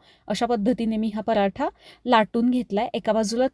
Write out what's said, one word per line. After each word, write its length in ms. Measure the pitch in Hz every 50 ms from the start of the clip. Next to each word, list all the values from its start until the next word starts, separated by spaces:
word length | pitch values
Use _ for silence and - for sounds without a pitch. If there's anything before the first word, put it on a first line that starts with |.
| _ _ _ _ _ -
अशा 180 | 208 - 240
पद्धतीने 520 | 226 240 214 196 254 240 - 233 220 220 214
मी 140 | 220 226 208
हा 60 | 220
पराठा 480 | 202 - 226 208 196 196 - - 285 349 - _ - - - - -
लाटून 440 | 240 247 220 214 208 - 233 233 247
घेतलाय. 400 | 247 254 233 - 196 202 233 - -
एका 200 | 226 - 220 208
बाजूला 320 | 220 220 196 226 240 254 262